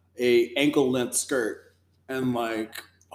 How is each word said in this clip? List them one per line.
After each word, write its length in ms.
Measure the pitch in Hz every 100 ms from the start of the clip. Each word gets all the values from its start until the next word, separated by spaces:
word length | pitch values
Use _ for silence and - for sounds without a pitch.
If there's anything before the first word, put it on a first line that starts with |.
| _ -
a 340 | 123 120 120 139
ankle-length 600 | 147 147 127 127 117 -
skirt 600 | - 131 107 - - _ _ _ -
and, 280 | 131 127 120
like, 400 | 113 110 110 - - _ _